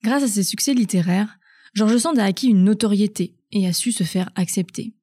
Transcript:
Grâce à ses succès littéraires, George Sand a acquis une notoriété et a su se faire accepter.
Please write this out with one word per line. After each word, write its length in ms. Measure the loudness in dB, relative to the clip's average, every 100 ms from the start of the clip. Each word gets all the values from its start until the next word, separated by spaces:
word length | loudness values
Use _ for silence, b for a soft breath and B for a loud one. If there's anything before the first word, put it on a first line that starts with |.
Grâce 200 | 0 0
à 40 | 0
ses 160 | -2
succès 300 | -4 -4 -2
littéraires, 640 | 0 0 0 0 0 -2 -8 b b b
George 220 | 0 2 2
Sand 220 | 2 0
a 60 | 0
acquis 220 | 0 2
une 180 | 4 4
notoriété 720 | 2 2 2 0 -2 -8 _ _
et 140 | -2 0
a 60 |
su 220 | -2 -4
se 100 | -2
faire 280 | -2 -2 -4 -4
accepter. 580 | -4 -2 -6 -8 -12 -14